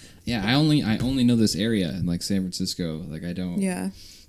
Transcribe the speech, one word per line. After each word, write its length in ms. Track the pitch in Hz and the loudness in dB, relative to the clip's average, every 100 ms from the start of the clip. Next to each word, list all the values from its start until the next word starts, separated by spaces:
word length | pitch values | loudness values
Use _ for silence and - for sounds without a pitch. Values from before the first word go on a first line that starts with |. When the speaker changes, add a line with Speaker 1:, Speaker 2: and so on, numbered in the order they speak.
| - - | -20 -12
Speaker 1:
yeah, 200 | - 120 101 | -6 -2 2
I 80 | |
only, 260 | 139 156 151 | 4 4 4
I 140 | 107 107 | 2 0
only 260 | 123 135 | 0 2
know 100 | 120 | 4
this 220 | 117 107 82 | 6 4 2
area 320 | 113 107 85 | 0 0 0
in, 160 | 95 87 | -2 -2
like, 160 | 85 | -2
San 200 | - 98 | -2 -2
Francisco. 600 | 92 - 92 - 85 78 78 | -2 -4 -6 -4 -6 -6 -8
Like, 160 | 78 | -8
I 80 | 87 | -8
don't." 280 | 90 90 190 | -6 -4 -2
Speaker 2:
Yeah. 300 | 190 180 196 - - - | -2 -4 -6 -8 -20 -20